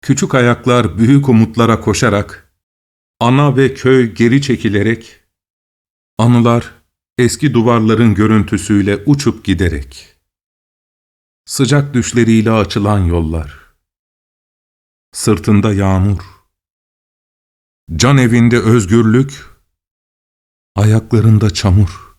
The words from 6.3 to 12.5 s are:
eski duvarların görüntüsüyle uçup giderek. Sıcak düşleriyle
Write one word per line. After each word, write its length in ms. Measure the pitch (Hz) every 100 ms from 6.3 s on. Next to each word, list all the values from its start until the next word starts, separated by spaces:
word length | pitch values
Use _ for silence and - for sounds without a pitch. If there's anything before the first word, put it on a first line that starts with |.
| 120 117 117 - - _ _ _ -
eski 360 | 123 - 151
duvarların 640 | 117 113 117 110 110 117 101
görüntüsüyle 880 | 107 110 101 101 - 104 98 101 -
uçup 400 | 143 120 - -
giderek. 720 | 82 90 76 67 - - _ _ _ _ _ _ _ _ _ _ _ _ _ -
Sıcak 480 | - 131 143 143
düşleriyle 580 | 123 113 123 113 113 110